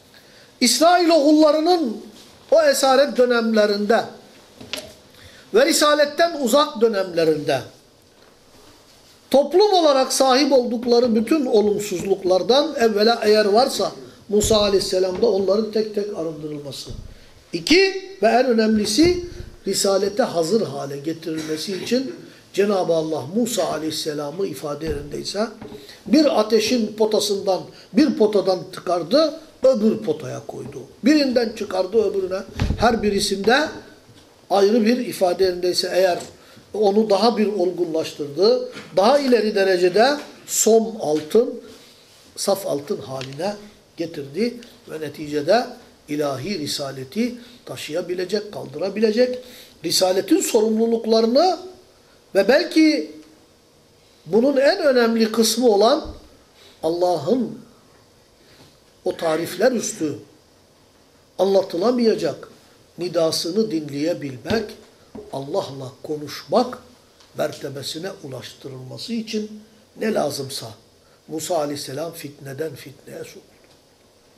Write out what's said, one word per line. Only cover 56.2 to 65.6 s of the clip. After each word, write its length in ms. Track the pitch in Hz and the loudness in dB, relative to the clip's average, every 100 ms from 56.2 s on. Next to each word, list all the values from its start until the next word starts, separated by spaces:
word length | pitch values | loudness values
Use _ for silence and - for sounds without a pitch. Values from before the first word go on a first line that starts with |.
| - _ _ _ - - | -20 _ _ _ -20 -6
Allah'ın 760 | 160 175 180 165 147 254 175 - - _ _ _ _ _ _ _ _ _ - _ _ _ | -4 0 0 0 0 0 -2 -8 -20 _ _ _ _ _ _ _ _ _ -20 _ _ _
o 120 | 185 175 | -8 -4
tarifler 560 | 170 160 165 - 247 | -2 -2 -4 0 0
üstü 460 | 233 - - 151 113 - _ _ _ _ _ _ _ _ _ _ - | 0 -4 -4 -6 -6 -14 _ _ _ _ _ _ _ _ _ _ -2
anlatılamayacak 1120 | 190 196 185 170 220 247 226 165 160 131 - - _ _ _ - | 2 2 0 -2 0 2 2 2 -2 -6 -14 -20 _ _ _ -10
nidasını 720 | 175 165 160 151 170 196 170 | -4 0 0 -2 -4 -2 -2
dinleyebilmek, 920 | 156 147 139 160 160 143 120 165 220 214 - - _ _ - - | -4 -6 -4 -4 -4 -8 -10 -4 -4 -4 -14 -20 _ _ -20 -14
Allah'la 600 | 139 139 185 | -12 -6 -6